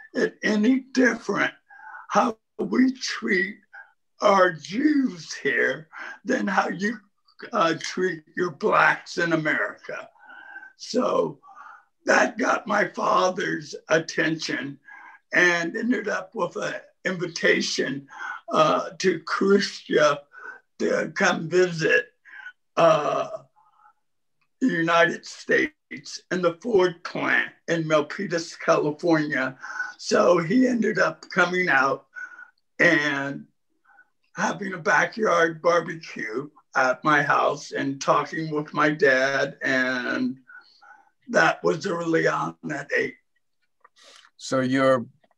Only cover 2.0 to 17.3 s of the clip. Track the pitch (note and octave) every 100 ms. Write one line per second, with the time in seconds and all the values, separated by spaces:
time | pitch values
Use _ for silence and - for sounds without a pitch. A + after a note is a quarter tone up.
2 | - G#3 B3 - _ - F#3 A3 C4 C4
3 | - - A3+ F#3+ F#3+ - _ - - _
4 | _ _ G3+ G3 F3+ D#3 C#3 G3+ D#4 C#4+
5 | B3 F3 - - C#3 A#2+ B2 C#3+ - -
6 | - - G3 B3 G3+ F#3+ - E3 G#3 -
7 | _ _ _ _ - A3 E3 E3 - -
8 | F#3 D#3+ - - F3+ - G#3+ D#3 D#3 D3
9 | - - E3+ D#3+ D3+ C3 G#2 - - -
10 | - _ - - - - - _ - -
11 | - F3 E2 - - - - - _ _
12 | - - G#3+ G#3+ C#4 - - G#3 F#3+ -
13 | - F3+ F#3 F3+ - E3 D3+ - - D#3+
14 | D#3+ - D#3 D#3+ - D3 C#3 C#3+ - -
15 | - - _ D#3 F3 E3+ E3 A3 A#3 B3
16 | G#3 F#3+ - A3+ - C#3+ D3+ - - _
17 | F3 F#3 E3+